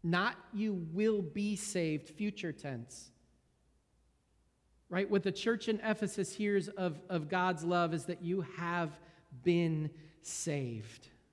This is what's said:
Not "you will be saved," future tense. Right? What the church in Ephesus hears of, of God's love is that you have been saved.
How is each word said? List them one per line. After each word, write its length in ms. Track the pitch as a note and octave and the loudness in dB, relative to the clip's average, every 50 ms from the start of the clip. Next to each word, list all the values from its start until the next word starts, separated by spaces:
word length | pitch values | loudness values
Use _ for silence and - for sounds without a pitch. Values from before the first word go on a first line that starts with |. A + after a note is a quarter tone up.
Not 340 | - E3+ E3+ F3+ G3 A#3+ B3+ - - - | 2 2 2 4 2 0 -2 -4 -14 -8
"you 200 | - G3 G#3+ A3 | -4 -2 0 0
will 500 | G3+ F3+ E3+ D#3+ D#3+ F#3+ G#3+ A3 G#3+ G3+ | 0 -2 -4 -4 0 2 4 4 4 4
be 320 | F#3 D3+ C#3+ G3+ G3+ G#3 G#3 | 0 -2 -4 -2 -2 -2 -2
saved," 540 | F#3+ - - - F#3 E3+ D#3+ D#3 D3 - - | -2 -4 -2 0 0 0 2 0 -2 -4 -10
future 420 | - - G#3 G#3 G3+ - F#3 F3 | -6 -4 -2 -2 -2 -4 -6 -6
tense. 640 | D3 - - C#3+ C3 A#2 A#2 - - - - - _ _ _ _ _ _ _ _ _ _ _ _ _ _ _ _ _ _ _ _ _ _ _ _ _ _ _ _ _ _ _ _ _ _ _ _ | -6 -6 -8 -8 -6 -8 -8 -12 -14 -18 -18 -20 _ _ _ _ _ _ _ _ _ _ _ _ _ _ _ _ _ _ _ _ _ _ _ _ _ _ _ _ _ _ _ _ _ _ _ _
Right? 200 | F3 F3 G3+ G3+ | -2 0 2 4
What 140 | G#3 G3 | 2 4
the 80 | - G3+ | 4 2
church 380 | - - - A#3 A3+ A3 - A3+ | -2 2 2 2 2 2 2 0
in 100 | A3 G#3 | 0 0
Ephesus 560 | - A3 G#3+ G#3+ G#3+ F#3+ - - F#3 - - | 2 0 0 0 0 -2 0 -2 -4 -4 -2
hears 340 | - G#3+ G#3 G3+ G3 E3+ G3 | 0 2 4 4 4 2 0
of, 320 | G3+ G3 F#3 F3+ D3+ D3+ - - | -4 -2 -2 -2 -2 -4 -6 -2
of 200 | F#3 E3 D3+ D3 | -2 -2 -2 0
God's 340 | F#3 F#3 F3+ F#3 F3+ D3+ | 0 2 4 2 2 0
love 320 | D#3+ E3+ F3 F3 E3+ E3 E3 | 0 2 4 4 4 4 2
is 120 | D#3+ C3 | -2 -2
that 140 | - F3 - | -4 -6 -4
you 200 | E3+ E3+ F3+ G3 E3 - - | -2 -2 0 0 -2 -4 -6
have 420 | - F3 E3+ F3 F3 E3+ D#3 D3 - - - - - _ _ - B2 - | -6 -4 -2 0 0 -2 -2 -4 -12 -20 -20 -20 -20 _ _ -20 0 2
been 460 | F3+ E3+ E3+ E3+ E3 D#3+ D#3 D#3 D3 - - - - - _ | 4 6 6 6 4 2 2 0 -2 -6 -8 -20 -20 -20 _
saved. 840 | - - - - - E3+ D3 C#3+ C3+ B2 A#2 A2 G#2+ A2 - - - - - - _ _ | -12 -10 -8 -6 -4 -2 -2 -2 -2 -4 -6 -8 -10 -12 -16 -20 -20 -20 -20 -20 _ _